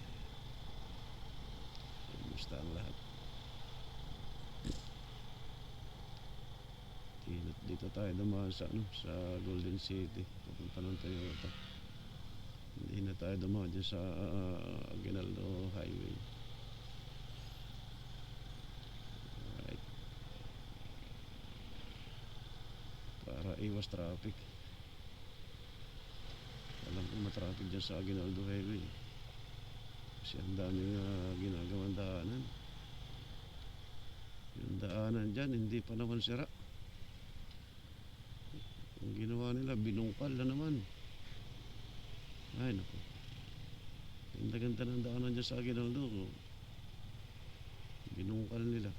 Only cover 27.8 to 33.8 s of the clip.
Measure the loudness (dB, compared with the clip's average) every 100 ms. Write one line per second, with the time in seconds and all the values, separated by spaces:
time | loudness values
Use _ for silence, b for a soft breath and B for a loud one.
27.8 | 2 2 4 4 4 4 4 4 4 2
28.8 | 0 -4 -6 -6 -6 -6 -6 -6 -4 -4
29.8 | -6 -6 -6 -4 -2 0 2 4 4 6
30.8 | 6 4 4 4 2 2 2 2 2 2
31.8 | 4 4 2 2 2 2 0 -4 -6 -8
32.8 | -6 -6 -4 -6 -6 -6 -6 -6 -6 -6